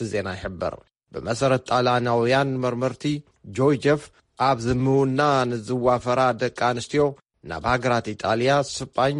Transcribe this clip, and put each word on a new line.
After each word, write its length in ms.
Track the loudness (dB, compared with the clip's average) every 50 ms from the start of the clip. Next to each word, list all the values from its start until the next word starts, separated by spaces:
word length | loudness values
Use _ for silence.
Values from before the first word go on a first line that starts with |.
| -8
ዜና 240 | -4 -4 -4 -4 -4
ይሕብር። 440 | -8 -8 -8 -10 -8 -6 -6 -6 -6 -8 -16 _ _ _ _ _
ብመሰረት 520 | -12 -8 -6 -4 -2 0 2 2 2 0 0
ጣልያናውያን 840 | 0 0 2 2 2 2 2 0 0 0 2 2 2 2 2 2 0 -2 -2
መርመርቲ 460 | -2 -2 -2 -2 -4 -4 -4 -4 -4 -4 -4 -4 -8 _ _ _ -20 -10
ጆይ 260 | -2 2 2 2 2 2
ጀፍ 260 | 2 2 2 2 0 -10 _ _ _ _ _ -2
ኣብ 200 | 0 0 0 0
ዝምውና 640 | 0 -2 0 0 2 2 4 4 2 2 2 2 2 2 2 2 2
ንዝዋፈራ 760 | 0 -2 -6 -4 -4 -4 0 2 2 2 2 2 0 2 2 2 2 2
ደቂ 260 | 0 -2 -4 -2 -2 -2
ኣንስትዮ 400 | 0 0 -2 -6 -2 0 2 2 0 0 -6 _ _ _ _ -14
ናብ 200 | -12 -10 -6 -2
ሃገራት 400 | -2 -2 0 0 0 0 0 -2 -4
ኢጣልያ፣ 440 | -8 -4 -2 -2 0 2 2 2 2 2 0
ስጳኝ፣ 500 | -2 -6 -10 -12 -6 -2 0 0 0 0 0